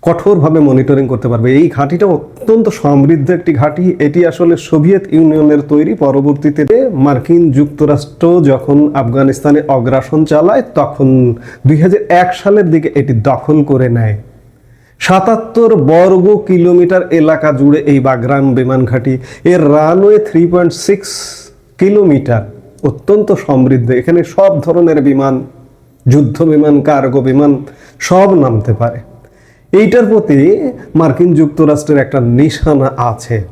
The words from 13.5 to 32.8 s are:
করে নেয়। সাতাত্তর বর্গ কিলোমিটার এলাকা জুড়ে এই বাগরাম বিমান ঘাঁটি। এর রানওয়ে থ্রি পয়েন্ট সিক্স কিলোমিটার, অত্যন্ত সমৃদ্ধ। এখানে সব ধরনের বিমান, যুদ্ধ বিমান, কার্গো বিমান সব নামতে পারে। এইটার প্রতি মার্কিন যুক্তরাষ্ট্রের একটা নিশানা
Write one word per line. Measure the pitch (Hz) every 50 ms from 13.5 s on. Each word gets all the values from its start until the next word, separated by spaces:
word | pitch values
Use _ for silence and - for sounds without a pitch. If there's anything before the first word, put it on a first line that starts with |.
| 151 151 143
করে | 147 139 131 127 123
নেয়। | 117 117 117 110 104 104 - - - - _ _ _ _ _ _ - _ _ _ _ _
সাতাত্তর | - - 185 190 190 185 226 220 226 - - 226 233 226 226
বর্গ | 185 135 135 160 170 180 190 190 185 175 196 208 196 139 -
কিলোমিটার | 185 180 170 175 180 175 180 170 190 185 175 -
এলাকা | 165 165 156 156 160 151 156 156
জুড়ে | 147 131 139 143 147 151
এই | 143 147 143 139
বাগরাম | 123 135 131 123 113 127 139 139 135 139 127
বিমান | 123 127 123 131 131 127
ঘাঁটি। | 117 120 127 113 139 131 127 127 - - - -
এর | 165 180 180 156 147
রানওয়ে | 143 151 156 156 170 185 196 202 214 214
থ্রি | 214 - - 160 170 175
পয়েন্ট | 175 180 175 170 -
সিক্স | - - - 202 196 - - - - - - - - - - _ _ _ _ _ _
কিলোমিটার, | 180 196 208 208 202 175 147 131 - - 120 110 101 - - - - - _ - -
অত্যন্ত | 139 120 - - - 202 208 208 202
সমৃদ্ধ। | 202 - - - 147 131 131 123 135 127 117 117
এখানে | 127 123 123 - 165 175 165
সব | - - - 196 196 196 147
ধরনের | - 165 165 175 170 165 156 147
বিমান, | 135 143 139 135 135 135 135 127 127 - - - - - _ _ _ _ _ _ _ 127
যুদ্ধ | 123 147 147 117 143 -
বিমান, | 170 165 151 151 151 151 147 143
কার্গো | 143 151 151 139 131 131 123 139
বিমান | 127 131 131 139 147 147 143 131 143 - - - - - _ _
সব | - - 180 185 196 202 190
নামতে | 170 139 131 113 107 104 - 110
পারে। | 101 117 117 117 117 - - - - - - _ _ _ _ _ _ _ _
এইটার | - 190 220 202 190 247 233
প্রতি | 202 214 214 - - 147 139 139 349 415 403 330 269 247 - - - -
মার্কিন | 156 165 156 - - - 180 170
যুক্তরাষ্ট্রের | 151 160 147 147 - 160 - - - 294 - 151 143
একটা | 131 - - 139
নিশানা | 123 117 120 123 143 156 - - - 160 151 139